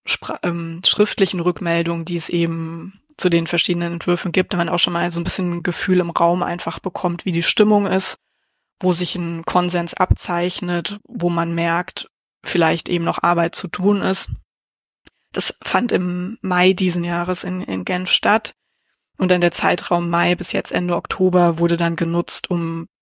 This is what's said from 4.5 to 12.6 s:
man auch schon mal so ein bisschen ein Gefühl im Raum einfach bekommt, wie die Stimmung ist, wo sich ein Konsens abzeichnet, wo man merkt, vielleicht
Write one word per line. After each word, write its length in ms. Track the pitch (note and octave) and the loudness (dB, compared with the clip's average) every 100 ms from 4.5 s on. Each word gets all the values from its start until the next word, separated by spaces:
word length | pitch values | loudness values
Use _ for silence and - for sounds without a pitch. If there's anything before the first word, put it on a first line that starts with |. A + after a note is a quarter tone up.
man 140 | F3+ E3+ | -2 0
auch 100 | E3+ | 0
schon 140 | - | 0
mal 180 | E3+ F3 | 0 -2
so 100 | E3+ | -2
ein 40 | |
bisschen 280 | E3+ - F3+ | -2 -2 -2
ein 100 | F3 | -2
Gefühl 380 | E3+ - - F#3 | -4 -4 2 2
im 100 | E3+ | 2
Raum 320 | - E3+ F3+ | 2 2 2
einfach 360 | F3 F3 - - | 0 -4 -6 -6
bekommt, 460 | F#3 - F3 F3 | -8 -4 -4 -2
wie 80 | - | -2
die 100 | E3+ | 0
Stimmung 440 | - - G#3+ G#3 G3+ | 0 4 6 6 4
ist, 320 | F#3+ - - _ _ _ _ _ _ | 0 -2 -6 _ _ _ _ _ _
wo 140 | F#3 | 0
sich 240 | E3+ F3 F3 | 0 -2 -4
ein 280 | E3+ E3 | -6 -6
Konsens 480 | - F3+ F3 F3 E3+ | 0 0 2 -2 -4
abzeichnet, 1080 | - F#3 - - F3 F3+ - F3+ F3 E3+ G3+ | -2 -2 -2 -4 -2 -2 -4 -4 -4 -4 -10
wo 240 | _ A3 F3 | _ -4 0
man 260 | E3+ E3+ | 0 -2
merkt, 540 | E3+ E3+ E3+ F3+ - - _ _ _ | -2 0 -2 -4 -12 -14 _ _ _
vielleicht 460 | - - | -4 2